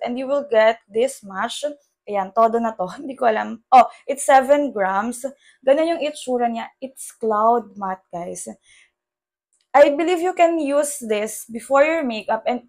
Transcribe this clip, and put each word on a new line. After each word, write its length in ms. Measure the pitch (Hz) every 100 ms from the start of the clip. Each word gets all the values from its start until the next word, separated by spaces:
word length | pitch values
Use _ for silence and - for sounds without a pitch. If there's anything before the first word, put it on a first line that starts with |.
| 240
and 160 | 247
you 80 | 262
will 160 | 285 277
get 320 | 220 220 220 _
this 400 | 220 262 - 196
much. 400 | 190 240 - 294 294 _ _ -
Ayan, 240 | 202 190
todo 300 | 226 226 226
na 160 | 233 220
to. 80 | 185
<laughs> 80 | 269
Hindi 160 | 294 254
ko 80 | 240
alam. 400 | 214 214 226 -
Oh, 160 | 254 220 - -
it's 240 | 269 -
seven 400 | 269 262 285 277
grams. 560 | 208 190 196 233 240 262 - _ _ 254
Ganun 320 | 294 330 339
yung 60 | 294
itsura 400 | 294 - 247 240
niya. 240 | 226 220 _
It's 320 | 262 - - -
cloud 560 | 220 208 226 240 202 202
matte, 240 | 190 190 _
guys. 320 | 175 180 180 - 185 _ _ _ _ _ _ _ _ _ _ _
I 160 | 277 294 285
believe 240 | 330 359
you 160 | 359 359
can 240 | 339 330
use 400 | 277 285 294 -
this 480 | 226 208 214 - -
before 400 | 226 - 277 311
your 160 | 330
makeup 400 | 262 214 196 220
and 240 | - 247